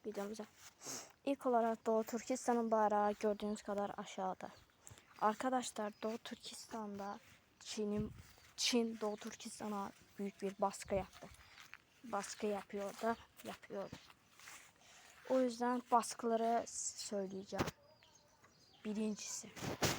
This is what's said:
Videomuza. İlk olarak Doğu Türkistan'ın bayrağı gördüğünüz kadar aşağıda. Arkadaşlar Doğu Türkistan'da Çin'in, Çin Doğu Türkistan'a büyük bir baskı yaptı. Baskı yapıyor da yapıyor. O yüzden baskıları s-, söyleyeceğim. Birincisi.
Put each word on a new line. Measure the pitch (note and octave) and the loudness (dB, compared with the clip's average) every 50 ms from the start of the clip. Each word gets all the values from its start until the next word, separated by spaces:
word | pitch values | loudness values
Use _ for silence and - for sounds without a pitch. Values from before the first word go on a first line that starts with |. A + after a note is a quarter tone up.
| - | -8
Videomuza. | A3+ G3+ G3 G3+ G3+ A3 G#3+ G#3+ - - - - - _ _ - - - - - - - _ _ | -8 -6 -6 -6 -6 -6 -8 -10 -12 -14 -20 -20 -20 _ _ -10 -8 -8 -8 -8 -12 -18 _ _
İlk | C#4 C#4 - - | 0 0 2 2
olarak | C4 B3 A#3 A3+ A3+ A3+ - _ | 4 6 6 6 4 2 0 _
Doğu | A#3 A3 A3 A3 | 4 4 4 4
Türkistan'ın | - A#3+ A3+ - - C4 B3 - - A#3+ A#3 A#3 A3+ | 2 -4 -6 0 0 -2 2 4 4 4 4 6 4
bayrağı | A3 A3 G#3+ G#3 G#3 G#3 G#3 G#3 G#3 - | 6 6 6 6 6 6 6 4 2 2
gördüğünüz | - G#3+ G#3 G#3 G#3 G#3 G#3+ - | 2 2 2 2 0 -2 -2 -2
kadar | - - G3+ G3+ G3+ G3+ - | -4 -4 -2 0 -2 -2 -4
aşağıda. | - G3+ - - - F#3+ F#3 F#3 _ - - - - - _ _ _ _ - - - - - - - | -6 -8 -8 -6 -4 -2 -2 -2 _ -8 -12 -12 -18 -20 _ _ _ _ -20 -20 -20 -20 -20 -4 2
Arkadaşlar | - G#3+ G#3+ - - C4 C4 B3+ A#3+ - - - G#3+ G#3 G#3+ _ - | 2 2 2 2 0 0 0 0 -2 -2 -4 -4 -6 -6 -6 _ -4
Doğu | A3 A3+ | -4 -4
Türkistan'da | A#3 _ - A#3 - - - B3 - - - - A3+ G#3+ G#3 G3+ G3 G3 G3+ G3+ A#3 - - - - _ _ _ _ | -4 _ -10 -12 -10 -10 -12 -12 -12 -12 -10 -8 -8 -6 -6 -6 -6 -6 -6 -8 -10 -12 -20 -20 -20 _ _ _ _
Çin'in, | - - - G#3+ G#3+ G#3 G#3 G#3 G#3+ - - - - - - - - - - | -12 -8 -2 -2 0 0 2 0 0 -2 -6 -12 -18 -20 -20 -20 -20 -18 -4
Çin | - - - - A#3+ A3+ A3+ A3+ G#3+ | 0 2 4 6 4 4 4 0 -2
Doğu | A3 G#3 G#3 | -2 -2 -2
Türkistan'a | G#3 - A3+ G#3+ - - A3 - - - G#3+ G#3 G3+ G3 - - - - - - - | -4 -8 -10 -10 -8 -10 -12 -8 -6 -4 -4 -2 -2 -4 -6 -8 -12 -20 -18 -8 -6
büyük | G3+ G3+ - - | -6 -6 -6 -4
bir | G3 F#3+ G3 - | -6 -6 -2 0
baskı | G3 G3 - - - - G3+ | -2 -2 -2 -6 -4 -2 0
yaptı. | F#3+ F#3+ - - - - F3+ - - - - - - - - - - _ _ _ - - | -2 -2 -4 -10 -16 -16 -16 -18 -20 -20 -20 -20 -20 -20 -20 -20 -20 _ _ _ -18 -8
Baskı | A#3+ A3 G3+ G3 - - - A3+ | -4 -4 -4 -4 -4 -6 -2 0
yapıyor | G#3 G3+ G3 F#3+ - - G3+ G3 G3+ F3+ - | 0 0 -2 -4 -6 -6 -6 -6 -6 -6 0
da | - A3+ A3+ - - - _ - - | 0 0 0 0 -6 -20 _ -12 -10
yapıyor. | G#3+ F#3+ - - - - G2 - - - - - - - _ _ _ - - - - - - - - _ - - - - - - - - - - - | -10 -10 -10 -12 -10 -8 -8 -6 -8 -10 -14 -16 -20 -20 _ _ _ -20 -20 -18 -18 -16 -18 -18 -20 _ -20 -20 -20 -20 -20 -20 -20 -20 -18 0 4
O | C4 C4 | 4 6
yüzden | B3+ B3 A#3 A3+ A#3+ B3 B3+ B3 - - | 6 4 2 0 0 0 0 0 2 6
baskıları | B3+ A#3 A3 - - - - A#3 A3+ A3+ A3+ A3+ A#3 A3+ - | 4 6 6 4 -4 -2 2 2 4 4 4 4 2 2 0
s-, | - - - - - - - - | -2 -6 -4 -4 -4 -6 -6 -8
söyleyeceğim. | - G#3+ G3+ G3 F#3+ G3 F#3+ G3 - G3 F#3+ - - - _ - - - _ - - - - _ _ _ _ - - _ _ - - - - - | -4 -2 -2 -2 -2 -6 -8 -8 -6 -2 -2 -2 -2 -2 _ -20 -20 -20 _ -20 -20 -20 -20 _ _ _ _ -20 -20 _ _ -20 -20 -20 -10 -6
Birincisi. | G#3+ G#3 G#3+ G#3+ G#3+ G#3 - - - - - - G3+ - - - - - - - - - | -4 -2 0 0 -2 -2 -4 -6 -6 -6 -8 -8 -10 -10 -6 -4 -4 -2 2 2 2 2